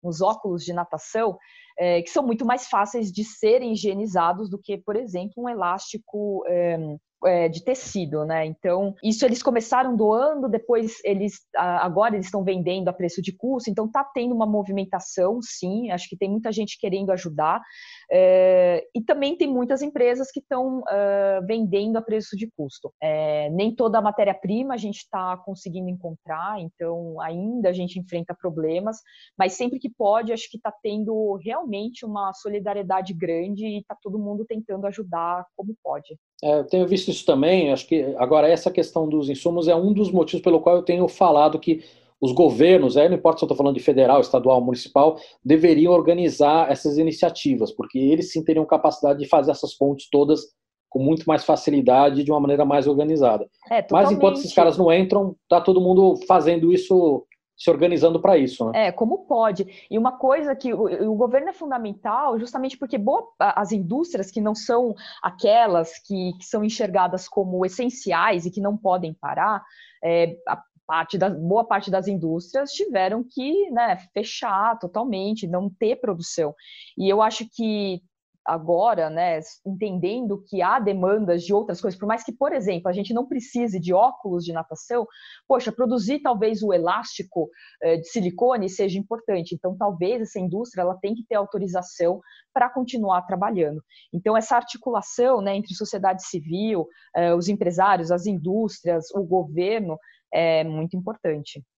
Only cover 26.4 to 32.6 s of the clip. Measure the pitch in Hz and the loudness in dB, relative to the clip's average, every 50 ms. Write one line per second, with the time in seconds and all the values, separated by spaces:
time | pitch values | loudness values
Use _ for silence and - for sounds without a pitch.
26.4 | 170 196 214 214 170 165 _ _ 170 165 170 170 170 170 160 160 160 160 165 175 | -8 -8 -8 -10 -10 -14 _ _ -8 -8 -8 -8 -10 -12 -12 -10 -10 -10 -8 -8
27.4 | 190 214 240 247 214 185 180 180 180 180 - 190 175 - - 170 170 _ 175 _ | -6 -6 -6 -2 0 0 0 0 -6 -8 -8 -10 -12 -8 -8 -8 -8 _ -12 _
28.4 | _ 185 160 165 156 160 160 180 196 214 220 220 _ _ _ _ - _ _ - | _ -8 -6 -4 -4 -2 -4 -2 -4 -6 -8 -10 _ _ _ _ -20 _ _ -2
29.4 | 190 185 185 - 254 247 247 262 - 247 226 _ 226 202 208 226 240 214 233 220 | -2 -2 -2 -4 -6 -4 -4 -6 -10 -10 -8 _ 0 2 2 2 0 -2 -6 -8
30.4 | - - - 220 _ 220 208 _ _ 220 208 214 214 202 226 220 220 208 196 196 | -8 -14 -16 -10 _ -10 -10 _ _ -6 -6 -4 -4 -4 -4 -4 -2 -4 -4 -6
31.4 | 160 208 233 311 359 269 208 196 208 233 240 - - 220 208 208 202 196 190 - | -8 -8 -8 -8 -8 -8 -8 -8 -8 -10 -12 -12 -12 -10 -8 -6 -6 -6 -8 -8
32.4 | - 214 208 208 | -10 -8 -8 -6